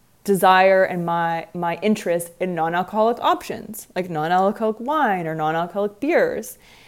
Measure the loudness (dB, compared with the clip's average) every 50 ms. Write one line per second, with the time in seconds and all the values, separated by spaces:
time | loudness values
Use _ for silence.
0 | _ _ _ _ -2 0 2 4 6 6 6 6 6 6 6 6 4 2 0 -2
1 | -2 -2 -2 0 0 -2 -2 -4 -8 -8 -8 -6 -4 -4 -4 -2 0 0 0 0
2 | 0 -2 -2 -2 -2 -6 -8 -6 -6 -4 -2 -2 -2 -2 -2 -2 -4 -2 0 0
3 | 2 2 0 0 0 0 0 0 -2 -8 -10 -10 -12 -14 -16 -16 -16 -10 -6 -6
4 | -6 -4 -4 -4 -2 0 2 2 2 2 0 0 -2 -4 -4 -4 -4 -4 0 0
5 | 0 0 0 -2 -2 -4 -4 -2 -2 -2 -2 -2 -2 -4 -4 -4 -4 -4 -4 -4
6 | -2 0 2 2 2 2 0 -4 -8 -10 -14 -20 _ -20 -20 -20 -20